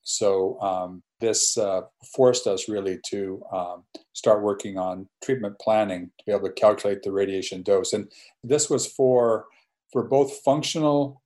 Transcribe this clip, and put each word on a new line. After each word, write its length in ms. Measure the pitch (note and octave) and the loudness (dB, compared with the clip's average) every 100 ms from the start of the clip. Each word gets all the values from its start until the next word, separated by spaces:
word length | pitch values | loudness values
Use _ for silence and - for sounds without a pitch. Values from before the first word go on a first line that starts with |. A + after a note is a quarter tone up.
So, 560 | - - G#2 F#2+ F#2+ - | -6 0 2 2 0 -2
um, 420 | G2 F#2 F2+ F#2 _ _ | -4 -4 -6 -12 _ _
this, 360 | A2+ G#2 - - | -2 0 0 0
uh, 260 | G2+ F#2 - _ - | -2 -2 -6 _ -12
forced 320 | - B2+ B2 A2+ | 4 4 4 0
us 220 | F#2+ - | -2 -4
really 300 | G#2 G2 F2 - | -4 -4 -6 -8
to, 360 | G2+ G2 F#2+ - | -6 -6 -8 -8
um, 320 | F#2 F2+ F2+ _ - _ | -8 -6 -10 _ -20 _
start 300 | - - G#2+ | -4 2 2
working 340 | G#2 G2+ G#2 F#2+ | 2 -2 -6 -6
on 320 | F#2 F#2 F#2+ _ | -6 -6 -12 _
treatment 300 | - G3 G2+ G2+ | -4 -4 -4 -6
planning 500 | - A2 G#2 F2+ F2+ _ | 0 2 2 -4 -10 _
to 60 | - | -4
be 60 | |
able 160 | G2+ F#2+ | -2 -2
to 40 | |
calculate 500 | - - G2+ G#2 G2 | 4 4 4 -2 -2
the 100 | G2+ | -4
radiation 500 | G2 G2 F#2+ F2+ F#2 | -2 0 -2 -6 -8
dose. 300 | F2+ G2 F#2 | 2 2 2
And 180 | G#2+ G2 - - _ | -4 -6 -18 -20 _
this 260 | A#2 C#3+ - | 0 0 2
was 180 | C#3 - | -2 -2
for, 600 | - C3 B2 A#2 A2 - _ _ _ _ | 2 4 6 4 2 -2 _ _ _ _
for 100 | B2+ | -4
both 400 | A2+ C3+ C#3 - | 2 2 2 0
functional 760 | - D3 D3+ E3+ D3+ C#3+ C#3 - | 0 2 0 0 2 2 0 -6